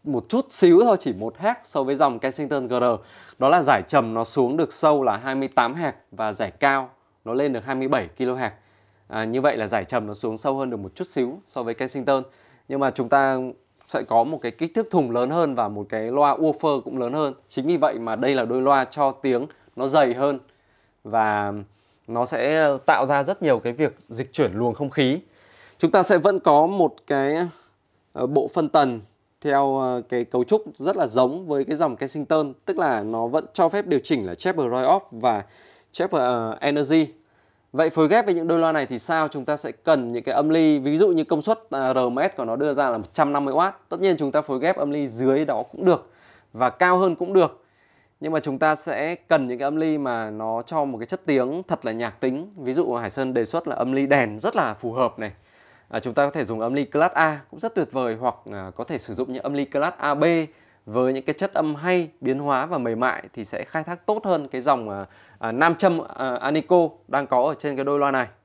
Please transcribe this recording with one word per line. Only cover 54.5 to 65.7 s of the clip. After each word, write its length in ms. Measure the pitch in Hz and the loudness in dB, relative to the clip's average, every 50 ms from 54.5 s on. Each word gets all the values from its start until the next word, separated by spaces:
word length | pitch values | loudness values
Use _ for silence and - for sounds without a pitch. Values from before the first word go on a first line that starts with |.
| 240 | -2
là 180 | 220 156 117 107 | 0 -2 -2 -4
phù 180 | - - 117 | -6 -8 -6
hợp 260 | 110 131 127 117 - - | -2 -2 -2 -2 -2 -6
này. 140 | 113 101 - _ _ _ _ _ _ _ _ _ _ - | -10 -10 -12 _ _ _ _ _ _ _ _ _ _ -8
À, 120 | - 113 | -8 -6
chúng 140 | 101 127 110 | -6 -2 0
ta 100 | 143 143 | 0 0
có 60 | 143 | 0
thể 140 | - 160 127 | 0 -4 -4
dùng 160 | 98 113 110 | -4 -4 -4
âm 140 | 110 120 131 | -4 -2 -2
ly 100 | 143 - | -2 -4
class 300 | - - 147 160 175 - | -2 0 0 0 2 2
A 260 | 143 160 156 151 143 - - | 2 2 0 0 -4 -12 -18
cũng 100 | - 147 | -14 -8
rất 140 | - - - | -8 -6 -2
tuyệt 140 | 190 156 - | -4 -4 -4
vời, 240 | - 135 127 117 110 110 | -4 -4 -4 -4 -4 -2
hoặc, 140 | 127 123 - - - 107 | -4 -4 -4 -6 -12 -14
à, 180 | 104 98 95 95 90 | -12 -12 -12 -12 -10
có 80 | - 117 | -10 -10
thể 140 | - 160 120 | -8 -8 -10
sử 160 | - - 104 | -10 -8 -6
dụng 180 | 113 127 123 | -6 -6 -6
những 100 | 127 127 | -6 -8
âm 100 | - 135 | -6 -4
ly 120 | 143 139 139 | -4 -4 -4
class 320 | 139 - 139 147 170 175 - | -2 -2 -2 -2 -2 -4 -4
A 160 | 147 147 143 | -2 -2 0
B 100 | 147 156 170 170 165 156 156 _ _ _ _ _ _ - | 2 2 2 2 2 -2 -4 _ _ _ _ _ _ -12
với 260 | - 104 123 127 131 | -4 0 0 2 2
những 120 | 135 135 135 | 0 -2 -2
cái 100 | - 151 | -4 -4
chất 200 | 151 196 196 - | -4 -4 -2 -2
âm 200 | 147 156 151 151 | 0 -2 -2 -2
hay, 360 | 143 156 180 185 180 170 151 _ - | -4 -2 0 0 0 0 -4 _ -6
biến 180 | - - 131 139 | -4 -2 -2 -2
hóa 280 | 147 143 139 127 139 | 0 0 0 0 0
và 120 | 165 175 143 | -2 -4 -4
mềm 220 | 120 117 113 110 | -2 -2 -2 0
mại 220 | 123 127 - - - - | 0 0 0 -2 -8 -14
thì 120 | - 123 104 | -14 -14 -12
sẽ 200 | - - - - | -10 -10 -10 -10
khai 200 | - - 160 156 | -6 -8 -8 -6
thác 220 | 170 180 175 - | -8 -10 -8 -4
tốt 180 | - 214 220 - | -2 -2 -2 0
hơn 240 | 196 180 156 143 131 | 0 0 0 -2 -4
cái 120 | - 131 | -6 -4
dòng, 300 | 120 147 139 123 113 104 | 0 0 0 0 0 -6
à, 160 | 98 98 98 - - - - _ _ - | -8 -8 -10 -12 -16 -20 -20 _ _ -8
à, 140 | - 113 | -6 -4
nam 220 | 113 127 156 170 | 0 2 2 2